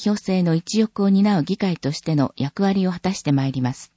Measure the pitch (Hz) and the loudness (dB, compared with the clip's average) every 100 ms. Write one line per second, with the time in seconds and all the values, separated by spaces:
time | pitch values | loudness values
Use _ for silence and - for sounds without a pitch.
0 | 208 208 - 185 175 165 - 214 220 - | 0 -2 -2 0 2 0 0 -2 0 0
1 | 196 196 208 196 151 196 196 165 139 151 | 2 4 4 2 0 -2 -2 -2 -4 -4
2 | - 151 131 - 135 - 196 196 185 175 | -2 0 0 -2 -6 -2 0 0 -2 -2
3 | 185 190 151 139 135 131 123 135 - | -6 -4 0 0 0 -2 -4 -4 -14